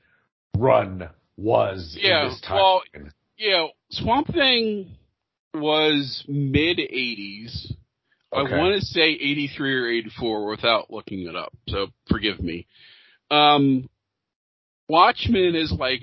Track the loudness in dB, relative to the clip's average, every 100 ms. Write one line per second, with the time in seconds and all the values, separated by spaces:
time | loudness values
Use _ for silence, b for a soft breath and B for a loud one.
0 | _ _ _ _ _ 0 4 4 2 -6
1 | -12 -16 _ -8 0 2 2 -2 -12 -4
2 | 0 2 0 -6 -4 2 4 4 0 -14
3 | -20 -20 _ _ 0 0 0 -8 _ -8
4 | 0 0 0 0 2 2 0 -4 -8 -18
5 | _ _ _ _ _ -4 0 2 4 2
6 | 0 -8 -6 -4 0 2 0 -2 -4 -6
7 | -8 -8 -12 -14 -14 -14 -14 -16 _ _
8 | _ _ _ -4 -2 0 0 0 -2 2
9 | 2 2 -2 -2 -4 -4 -2 -2 0 -2
10 | -4 -6 -4 -2 -4 -2 2 2 0 -12
11 | -10 -10 -8 -8 -10 -12 -8 -4 -6 -8
12 | _ -2 -2 -4 -6 -8 -12 b b b
13 | b b _ 4 6 6 4 2 -2 _
14 | _ _ _ _ _ _ _ _ _ 4
15 | 6 4 0 2 4 2 -2 -2 -2 -4